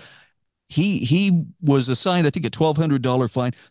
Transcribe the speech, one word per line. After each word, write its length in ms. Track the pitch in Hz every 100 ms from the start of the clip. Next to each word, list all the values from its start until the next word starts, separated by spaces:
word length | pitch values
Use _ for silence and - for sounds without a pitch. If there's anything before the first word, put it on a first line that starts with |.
| - - _ _ _ _ _
he, 320 | - 196 185
he 460 | 113 165 202 175 151 -
was 260 | 151 139 123
assigned, 400 | 123 190 180 151
I 40 |
think, 140 | 175 120
a 40 |
twelve 260 | - 156 147
hundred 260 | 165 139
dollar 280 | 127 127 123
fine. 240 | - 123 - -